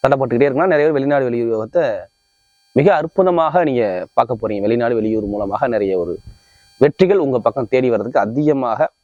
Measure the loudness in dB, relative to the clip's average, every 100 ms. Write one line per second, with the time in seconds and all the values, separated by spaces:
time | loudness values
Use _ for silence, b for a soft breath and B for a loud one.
0 | 2 0 0 2 2 2 2 2 2 2
1 | 0 0 0 -2 -2 -4 -2 -2 -2 -4
2 | -10 _ _ _ _ _ _ 2 4 2
3 | -2 0 2 2 2 2 0 0 -2 -2
4 | -4 -2 -2 -2 -4 -4 0 0 0 0
5 | 0 -2 -4 -6 -4 -2 -2 0 -2 -2
6 | -4 -6 -12 b b b b _ 0 4
7 | 2 2 2 0 -2 -2 -2 0 2 0
8 | 0 -2 -2 0 0 0 -2 -2 -4 _